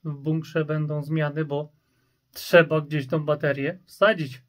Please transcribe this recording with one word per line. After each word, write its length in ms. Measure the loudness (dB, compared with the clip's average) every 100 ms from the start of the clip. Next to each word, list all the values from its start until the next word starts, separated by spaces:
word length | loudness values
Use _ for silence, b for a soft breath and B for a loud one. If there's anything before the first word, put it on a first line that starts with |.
w 100 | -10
bunkrze 500 | -6 -2 -2 -2 -4
będą 380 | -2 -2 -2 -4
zmiany, 420 | -4 -2 -2 -2
bo 280 | -4 -4 -6 _ _ _ _ _ _
trzeba 480 | -16 6 6 6 0
gdzieś 260 | -2 -4 -2
tą 180 | -2
baterię 540 | -2 0 0 -2 -4 -6
wsadzić. 580 | _ 2 2 2 -4 -10